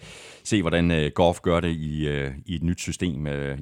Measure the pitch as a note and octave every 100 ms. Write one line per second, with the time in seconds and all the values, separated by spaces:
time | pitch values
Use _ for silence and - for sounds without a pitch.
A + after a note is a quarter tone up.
0 | - - - - - G#2+ E2 E2+ F2 D#2+
1 | D2 - F2 E2+ F#2 E2+ E2+ E2 D#2 D2+
2 | D2+ C#2+ C#2 C#2 - E2+ E2 F2+ - -
3 | F#2 C#2 D2 C#2+ C#2 C#2